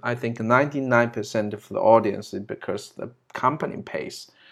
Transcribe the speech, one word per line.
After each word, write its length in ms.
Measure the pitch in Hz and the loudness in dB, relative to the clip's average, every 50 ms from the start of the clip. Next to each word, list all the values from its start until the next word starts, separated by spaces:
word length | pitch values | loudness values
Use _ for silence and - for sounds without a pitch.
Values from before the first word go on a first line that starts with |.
I 140 | - 123 120 | -6 -6 -6
think 240 | 120 - 117 117 - | -4 -4 -6 -4 -4
ninety-nine 720 | 113 110 123 127 143 147 143 143 135 127 123 117 120 113 | 0 4 4 4 4 2 0 -4 0 4 4 4 4 4
percent 420 | - 113 104 - - 113 104 104 104 | 0 -6 -8 -4 -2 -2 -2 -2 -6
of 140 | 104 - - | -10 -12 -8
the 100 | - - | -4 2
audience 540 | - 107 113 113 110 104 98 98 101 - - | 6 6 6 8 6 4 -2 -4 -8 -10 -10
is 80 | 98 | -10
because 520 | 104 - - - - - - 101 - - _ | -8 -8 -10 -10 -6 -6 -6 -6 -8 -12 _
the 180 | - - 117 - _ _ _ _ | -12 -12 -12 -12 _ _ _ _
company 480 | - - 127 147 156 160 - - - - | 0 0 0 0 0 -4 -6 -8 -10 -12
pays. 480 | - - - - - - - - - _ _ _ _ | -10 -8 -8 -8 -8 -12 -14 -18 -20 _ _ _ _